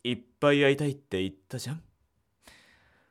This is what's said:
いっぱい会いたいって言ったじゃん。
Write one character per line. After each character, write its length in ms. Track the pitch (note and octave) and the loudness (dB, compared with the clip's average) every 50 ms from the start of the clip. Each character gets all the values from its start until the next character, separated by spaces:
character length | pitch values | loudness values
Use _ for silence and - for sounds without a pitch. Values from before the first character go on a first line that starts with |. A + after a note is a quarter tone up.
| - | -6
い 80 | A#2+ B2 | -6 -6
っ 100 | - - _ _ - | -6 -8 _ _ 0
ぱ 140 | - D3 D3 | 2 2 4
い 120 | C#3+ C#3+ | 4 4
会 100 | C#3 C#3 | 4 2
い 20 | |
た 80 | C#3 D3+ | 2 0
い 80 | C#3+ C3+ | -4 -4
っ 20 | |
て 280 | - _ - - F#2 F#2+ | -6 _ -6 -4 -4 -4
言 100 | F#2+ F#2+ | -4 -6
っ 20 | - _ - | -12 _ -14
た 100 | - B2 | -14 -12
じ 100 | - A#2+ | -10 -10
ゃ 60 | D#3 | -12
ん。 80 | E3 - _ _ _ _ _ _ _ _ _ _ _ _ - - _ _ _ _ _ _ _ _ _ _ _ | -12 -14 _ _ _ _ _ _ _ _ _ _ _ _ -20 -20 _ _ _ _ _ _ _ _ _ _ _